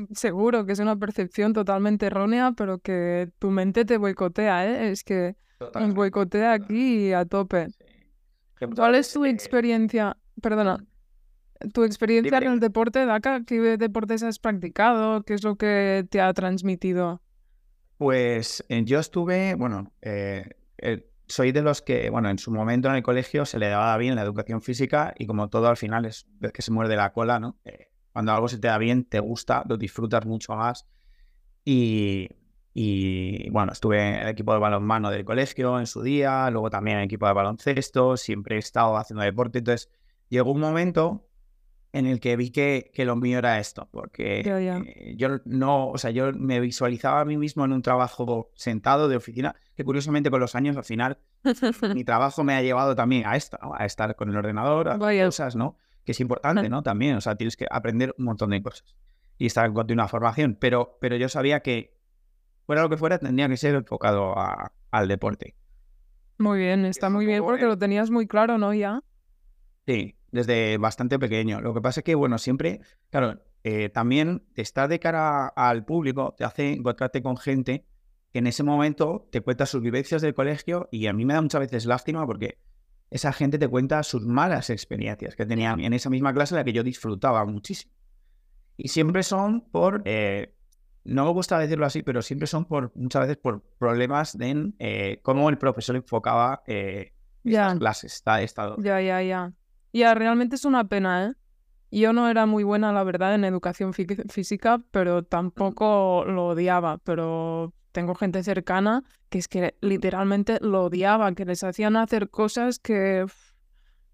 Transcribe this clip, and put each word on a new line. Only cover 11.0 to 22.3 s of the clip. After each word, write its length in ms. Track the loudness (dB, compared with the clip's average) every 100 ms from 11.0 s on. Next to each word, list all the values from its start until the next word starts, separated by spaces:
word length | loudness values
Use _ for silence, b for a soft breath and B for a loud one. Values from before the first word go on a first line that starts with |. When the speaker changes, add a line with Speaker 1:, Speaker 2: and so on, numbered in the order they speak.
| _ _ _ _ _ -14 -4
Speaker 1:
¿Tu 100 | 2
experiencia 540 | 2 2 2 4 4 2
Speaker 2:
Dime, 60 | 2
Speaker 1:
en 60 |
el 60 | 2
Speaker 2:
dime. 80 | 2
Speaker 1:
deporte, 360 | 2 0 2 2
Daka? 380 | 2 0 -2
¿Qué 340 | -2 2 2 2
deportes 440 | 0 -2 -2 -2
has 140 | -4 -4
practicado? 840 | -2 -2 -4 2 4 4 2 0
¿Qué 100 | -2
es 100 | -2
lo 120 | -2 0
que 500 | 2 2 2 0 0
te 120 | 2
ha 100 | 2
transmitido? 880 | 2 -2 -2 -2 -2 0 0 -2 -4 _ _ _ _ _ _ _ -2
Speaker 2:
Pues, 640 | 2 4 2 0 -4 -8 -4
eh, 140 | -2 2
yo 140 | 2
estuve, 560 | 0 -2 0 0 0 -2
bueno, 360 | -2 -4 -8 _
eh, 460 | -8 -4 -4 -6 -10 -18 _ -8
eh, 320 | -4 -4 -8 _ -10
soy 240 | 0 2
de 120 | 2
los 180 | 2 0
que, 300 | 0 -2 0
bueno, 180 | 0
en 80 | 0